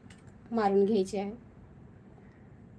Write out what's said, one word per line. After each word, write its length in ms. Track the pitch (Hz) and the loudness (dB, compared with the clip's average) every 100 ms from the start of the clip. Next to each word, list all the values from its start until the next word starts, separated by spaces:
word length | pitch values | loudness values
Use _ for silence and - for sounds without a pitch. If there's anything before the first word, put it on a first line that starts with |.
| - - - - - | -20 -20 -20 -20 -6
मारून 340 | 226 202 196 | -2 2 2
घ्यायची 340 | 196 220 190 196 | 2 2 -2 -4
आहे. 120 | 202 233 - - - - - - - - - - - - - | -8 -12 -20 -20 -20 -20 -20 -20 -20 -20 -20 -20 -20 -20 -20